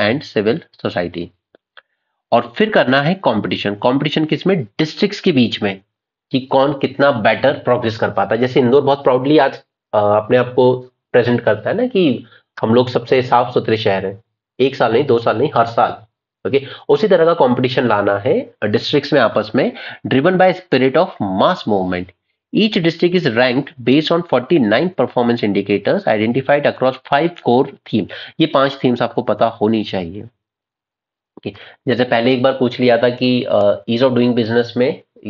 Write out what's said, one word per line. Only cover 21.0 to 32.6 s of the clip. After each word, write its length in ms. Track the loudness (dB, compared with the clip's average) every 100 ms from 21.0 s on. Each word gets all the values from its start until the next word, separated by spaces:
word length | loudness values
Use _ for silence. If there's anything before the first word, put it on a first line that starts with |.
| 0 -4 -4 0
mass 260 | 0 0 -2
movement। 360 | -2 -2 -6 -8 _ _ _ _
Each 280 | 0 0 0
district 320 | 0 0 0
is 180 | 0 0 2
ranked 320 | 2 0 -4 -4
based 280 | 2 2 2
on 100 | -2 0
forty-nine 560 | -2 2 2 4 2 0 -2
performance 440 | -2 0 0 0
indicators 560 | 0 -2 0 0 0 -2 0
identified 580 | 0 0 0 0 2 0
across 280 | 0 -2 -2 -2
five 180 | -2 -2
core 360 | -2 2 2 0
theme। 400 | -6 -6 -4 -4 -10 -12 -4
ये 60 | 0
पांच 320 | 2 0 0
थीम्स 180 | -2 0
आपको 200 | -2 -2
पता 240 | -4 0 0
होनी 380 | 0 0 0
चाहिए, 380 | -4 -8 -8 -12 -18 _ _ _ _ _ _ _ _ _ _ -16
ओके। 160 | -14 -14 -20 -8 -4
जैसे 160 | -2
पहले 280 | 0 0 2
एक 100 | 2
बार 100 | 0
पूछ 280 | 0